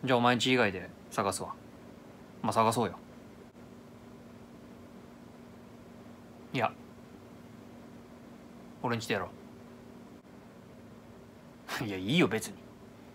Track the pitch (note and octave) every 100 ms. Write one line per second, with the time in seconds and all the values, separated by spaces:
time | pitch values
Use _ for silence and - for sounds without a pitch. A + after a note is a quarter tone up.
0 | B2 B2+ A#2+ B2 B2 B2+ A2 F#2 F#2 -
1 | - - G2 F#2 F2+ - - - - -
2 | - - - - A2+ G#2+ A2 A#2 G#2+ -
3 | - - - - - - - - - -
4 | - - - - - - - - - -
5 | - - - - - - - - - -
6 | - - - - - C3+ A2 - - -
7 | - - - - - - - - - -
8 | - - - - - - - - B2+ A#2
9 | - G#2+ F2 - - - - - - -
10 | - - - - - - - - - -
11 | - - - - - - - - A#2 F#2+
12 | F#2 D#3+ C3 G#2+ - - - - - -
13 | -